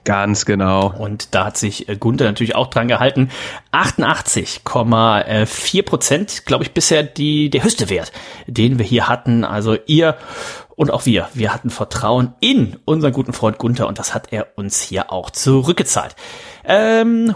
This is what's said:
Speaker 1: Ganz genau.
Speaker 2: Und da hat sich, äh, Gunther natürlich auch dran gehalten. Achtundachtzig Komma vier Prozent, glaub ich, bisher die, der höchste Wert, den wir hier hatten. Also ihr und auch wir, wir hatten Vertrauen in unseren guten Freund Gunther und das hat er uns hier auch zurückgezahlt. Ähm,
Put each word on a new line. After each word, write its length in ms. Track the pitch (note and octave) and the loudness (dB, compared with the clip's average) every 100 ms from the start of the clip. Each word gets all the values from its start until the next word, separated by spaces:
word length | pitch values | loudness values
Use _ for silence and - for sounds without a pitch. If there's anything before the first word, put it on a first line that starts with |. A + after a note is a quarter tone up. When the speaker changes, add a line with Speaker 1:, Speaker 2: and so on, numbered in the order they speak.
Speaker 1:
Ganz 420 | - G2+ G2+ G2+ - | -2 0 0 0 0
genau. 480 | G2+ F#2+ F#2+ G2 G2 | 2 2 2 2 -2
Speaker 2:
Und 380 | G#2+ G#2 - G2 | -8 -8 -2 -2
da 100 | G2+ | 0
hat 120 | - | -2
sich, 320 | G#2+ - - | -4 -4 -8
äh, 80 | G#2 | -4
Gunther 280 | A#2 C#3 A#2+ | 0 2 2
natürlich 300 | G#2 A2+ A2+ | 0 0 0
auch 120 | B2+ | 0
dran 200 | - A#2 | 0 2
gehalten. 420 | A2 B2+ C3+ C3 - - - - | 2 2 2 0 -2 -12 -14 -4
Achtundachtzig 920 | D3+ F#3 - - - - - F2 - | 0 0 2 0 0 -2 -2 -4 -6
Komma 600 | - C3 A2+ A2+ A2+ G#2 - G#2+ A2 | -4 0 2 4 4 4 2 0 0
vier 380 | - - F#3 | -2 -2 -2
Prozent, 600 | F#3+ D#3+ - C#3+ G#3 - - | 0 0 2 0 0 -6 -2
glaub 160 | C3+ | 0
ich, 120 | D3+ | 0
bisher 300 | - - D#3 | 0 2 2
die, 460 | D3 - D3+ D3+ D3 | 0 -2 0 2 2
der 140 | C#3 | 2
höchste 260 | F#3+ A3+ F#2 | 0 0 -2
Wert, 220 | F#2 - - - - - | -4 -6 -12 -18 -18 -6
den 320 | A#2+ A2+ B2+ | 0 2 2
wir 60 | G2+ | 2
hier 220 | A#2 G2+ | 2 2
hatten. 360 | A#2+ - A#2 | 0 2 2
Also 340 | G#2+ G#2 G#2+ G#2+ - | 2 -2 0 0 2
ihr 300 | D3+ D#3+ - - - - - - - | 4 4 0 -6 -12 -12 -14 -12 -2
und 160 | D3 | 0
auch 140 | - - | 0 2
wir, 240 | G2+ - | 0 0
wir 200 | C3 G#2+ | -4 -4
hatten 160 | A2 B2 | -4 -6
Vertrauen 640 | - G#2+ - G#2+ B2 B2+ - | -6 -6 -4 0 2 0 0
in 360 | A3 C4+ A2 - - | 0 2 0 -2 -2
unseren 280 | D#3+ D3 | 0 2
guten 200 | C3 A#2+ | 0 -4
Freund 240 | A#2+ A2 G#2+ | -2 -2 0
Gunther 300 | A#2 B2 - | -2 0 -2
und 100 | G2+ | -4
das 160 | - | -6
hat 140 | - - | -6 -6
er 260 | G#2+ - - | -8 -8 -8
uns 240 | G2+ - | -6 -6
hier 300 | - F#2+ - | -4 -6 -4
auch 180 | F#2 - | -6 -8
zurückgezahlt. 840 | - - C3+ C3 F3+ F3+ - C#2+ - - - - - - | -2 2 4 4 0 0 -2 -4 -8 -20 -18 -20 -8 0
Ähm, 680 | G3 A3 A3+ A3+ A#3 A3+ | 2 4 4 4 2 2